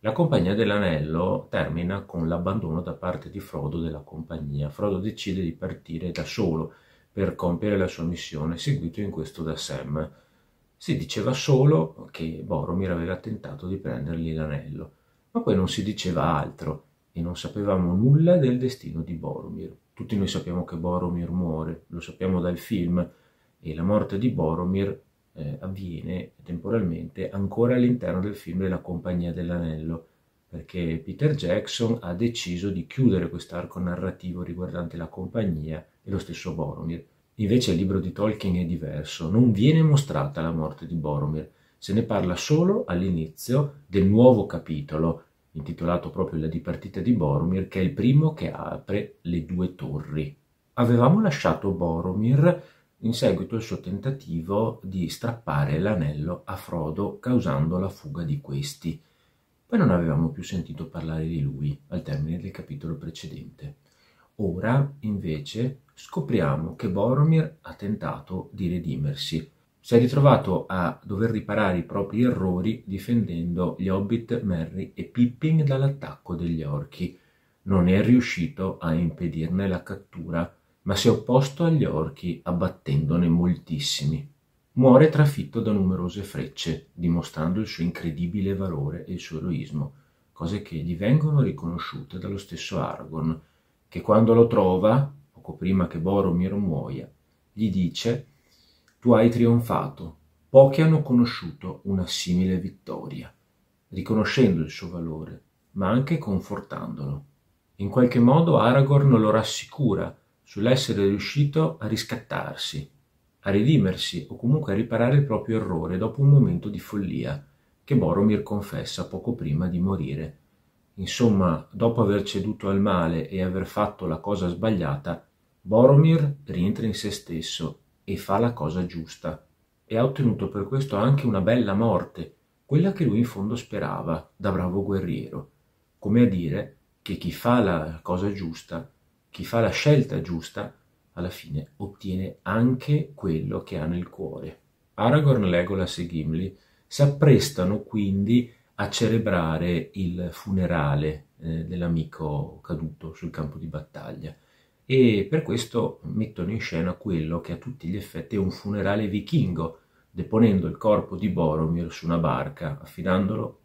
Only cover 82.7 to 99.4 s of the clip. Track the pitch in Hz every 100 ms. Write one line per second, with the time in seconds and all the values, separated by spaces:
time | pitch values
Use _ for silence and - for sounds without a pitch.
82.7 | - - 71 73 85 87 85 87 80 -
83.7 | 78 - - 71 78 - _ _ _ _
84.7 | 123 131 127 156 - 143 - - 113 110
85.7 | 104 92 92 87 101 95 - - - 85
86.7 | 73 - - 85 85 - - 80 95 104
87.7 | - 85 - 85 73 85 101 98 95 95
88.7 | 76 71 85 - 90 - 78 90 82 -
89.7 | 76 71 - _ _ _ - 82 101 -
90.7 | 80 82 82 101 147 151 147 110 - 85
91.7 | 85 - - - 92 95 98 - 82 -
92.7 | 92 64 - 71 78 78 78 _ _ _
93.7 | _ _ 90 - 107 113 113 117 113 95
94.7 | 92 104 127 143 - _ - - - 90
95.7 | 95 87 85 85 98 95 87 92 101 98
96.7 | 73 58 65 - _ _ _ _ - 107
97.7 | 92 87 - 117 117 - _ _ _ _
98.7 | _ _ _ 120 110 117 117